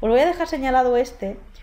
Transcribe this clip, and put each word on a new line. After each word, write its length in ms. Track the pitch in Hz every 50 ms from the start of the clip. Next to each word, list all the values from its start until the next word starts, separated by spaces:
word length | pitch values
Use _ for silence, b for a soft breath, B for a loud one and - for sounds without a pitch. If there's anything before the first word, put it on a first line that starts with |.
Os 100 | - 214
voy 100 | 226 247
a 60 | 294
dejar 200 | 349 349 349 330
señalado 520 | 320 320 294 262 269 254 262 254 247 247 240
este 400 | 254 247 - - - 190 208 - - - b b